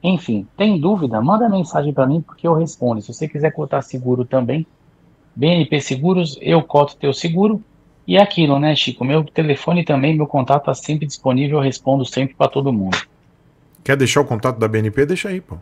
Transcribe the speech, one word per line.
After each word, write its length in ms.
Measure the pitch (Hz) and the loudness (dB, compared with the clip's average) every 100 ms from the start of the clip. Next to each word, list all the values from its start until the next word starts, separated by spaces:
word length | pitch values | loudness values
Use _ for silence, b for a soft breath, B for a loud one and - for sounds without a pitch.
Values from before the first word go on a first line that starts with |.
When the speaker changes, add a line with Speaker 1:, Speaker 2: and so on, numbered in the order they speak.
Speaker 1:
Enfim, 440 | 175 180 - 107 98 - | 2 0 0 -4 -6 -2
tem 220 | 208 190 | 2 2
dúvida? 420 | 156 208 143 110 | 2 0 0 0
Manda 280 | 127 214 240 | 2 2 2
mensagem 440 | 196 175 - 147 | 0 -2 -2 -2
pra 140 | 143 131 | 0 0
mim, 140 | 160 | 0
porque 260 | 156 - 170 | -4 -6 0
eu 80 | |
respondo. 460 | 160 160 - 123 110 | 0 0 -2 -2 -2
Se 120 | 101 | -6
você 140 | 120 156 | -8 -8
quiser 240 | 151 151 | -2 -2
cotar 320 | 151 147 143 | -2 -4 -4
seguro 420 | - 131 127 123 | -6 -8 -2 -2
também, 400 | 123 131 120 143 160 _ _ _ _ _ _ | 0 -2 0 -4 -6 _ _ _ _ _ _
B 120 | - 143 | -2 2
N 200 | 175 151 | 2 2
P 140 | 147 | -2
Seguros, 580 | - 131 165 185 170 139 | -2 -2 0 0 -2 -4
eu 220 | - 165 | 2 2
coto 340 | 156 143 147 - | 2 -2 -2 -2
teu 160 | 143 | -4
seguro. 480 | 139 170 165 214 214 - _ _ _ - | -4 -4 0 2 0 -6 _ _ _ 0
E 100 | 180 | 4
é 60 | |
aquilo, 380 | 196 - 156 139 | 4 4 2 4
né, 160 | 151 147 | 2 0
Chico? 280 | - 123 | -2 -4
Meu 200 | 127 151 | 0 0
telefone 600 | 147 - 156 139 - 175 | 0 -2 0 0 0 0
também, 320 | 165 139 139 160 | 2 0 2 0
meu 120 | 147 | 0
contato 380 | 143 123 143 147 | 0 2 0 0
tá 80 | |
sempre 320 | 135 - 151 151 | -4 -4 -4 -4
disponível, 520 | - 131 127 143 151 | -4 0 0 2 0
eu 60 | |
respondo 400 | 135 127 - 139 | 0 -2 0 0
sempre 320 | 127 - 135 - | 0 -2 -4 0
pra 100 | 143 | 0
todo 260 | 139 139 | 0 -2
mundo. 240 | 113 95 92 - _ _ _ _ _ _ _ | -2 -2 -4 -8 _ _ _ _ _ _ _
Speaker 2:
Quer 140 | - 139 | -2 0
deixar 240 | 127 - | 2 2
o 40 | |
contato 340 | 143 117 127 113 | 2 0 -2 0
da 80 | 110 | 0
B 100 | 110 | 0
N 140 | 110 | 0
P? 140 | 104 143 | 0 0
Deixa 240 | 180 208 | 0 -4
aí, 100 | 185 | -8
pô. 160 | - - | -10 -18